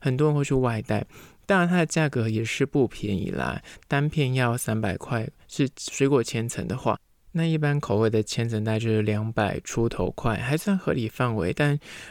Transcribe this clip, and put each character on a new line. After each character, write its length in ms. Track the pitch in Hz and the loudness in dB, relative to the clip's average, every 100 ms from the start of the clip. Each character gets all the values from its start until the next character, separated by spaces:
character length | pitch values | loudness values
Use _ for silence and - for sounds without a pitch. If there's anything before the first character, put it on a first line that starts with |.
很 160 | 139 127 | -2 2
多 100 | 151 | 2
人 80 | 147 | 2
会 80 | |
去 100 | 139 135 | 2 2
外 260 | 127 110 | 2 0
带。 240 | - 107 - - - _ - | -2 -2 -2 -12 -20 _ 0
当 140 | 190 | 2
然 80 | 175 | 4
它 100 | 180 | 2
的 80 | 160 | 2
价 240 | - 156 | 2 0
格 180 | 131 113 | 0 0
也 160 | 110 | 0
是 220 | 110 - 131 | -2 0 0
不 220 | 147 123 | 2 2
便 280 | - 104 95 | 0 -2 -2
宜 140 | - | -2
啦， 320 | - 62 - - - - | -4 -4 -6 -10 -16 -2
单 220 | 139 147 | 0 0
片 240 | 156 135 | 0 0
要 240 | 131 123 120 | 2 2 0
三 220 | - 110 | -2 -2
百 180 | 104 87 | 0 -4
块， 300 | - 120 113 - - | -4 -4 -4 -10 -10
是 220 | - 135 - | -2 -2 -2
水 320 | - - 139 | -10 0 4
果 140 | 139 | 4
千 260 | 113 117 117 | 2 -2 -4
层 180 | - - | -4 -4
的 80 | - | -2
话。 220 | 123 - _ _ - | -2 -2 _ _ -8
那 120 | 170 165 | -2 0
一 120 | 160 | 2
般 220 | 147 143 | 2 0
口 200 | - 101 | 0 2
味 100 | 110 | 4
的 120 | 110 | 2
千 280 | 110 - 117 | 0 -2 -2
层 120 | 110 | -2
大 120 | 107 | 0
概 40 | 110 | -2
就 120 | 113 | 0
是 120 | 110 | 0
两 280 | 107 104 110 | 2 0 -2
百 260 | 113 104 95 | 0 0 -2
出 260 | - - 117 | -4 0 0
头 240 | - 90 | 0 -4
块， 240 | - 120 107 | -2 -2 -2
还 220 | 120 156 | -2 -2
算 200 | 202 190 | 0 0
合 140 | - | 0
理 160 | 147 110 | -2 -2
范 260 | - 123 | -2 -2
围。 200 | 110 87 | 0 -2
但 260 | - 147 143 - - - | 0 0 0 -4 -18 -16